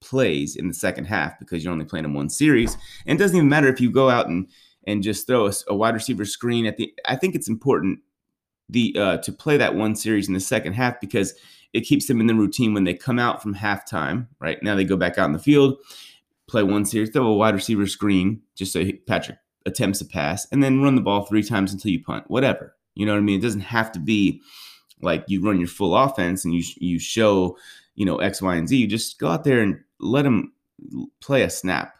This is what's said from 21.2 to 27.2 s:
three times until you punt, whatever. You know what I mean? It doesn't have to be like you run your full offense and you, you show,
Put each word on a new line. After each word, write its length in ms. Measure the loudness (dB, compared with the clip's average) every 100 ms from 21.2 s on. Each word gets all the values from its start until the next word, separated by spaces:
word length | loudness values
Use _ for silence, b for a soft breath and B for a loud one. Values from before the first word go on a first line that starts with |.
| 0
three 160 | 0
times 300 | 0 0 -2
until 180 | -4 -4
you 120 | -4
punt, 220 | -4 -10 -4
whatever. 460 | 0 0 0 -6 _ _
You 120 | -4 0
know 60 |
what 60 | 2
I 40 |
mean? 160 | 2 2
It 40 |
doesn't 180 | 0 -4
have 320 | -4 -2 -2
to 80 | -4
be 400 | 0 2 2 0 B B B B B -6
like 220 | -2 -2 -2
you 140 | -2
run 160 | 0 0
your 100 | -2
full 260 | -2 0
offense 500 | 2 2 0 -2 -2
and 100 | -2
you, 80 | -2 -4 -6
you 220 | -4 -4
show, 600 | -4 0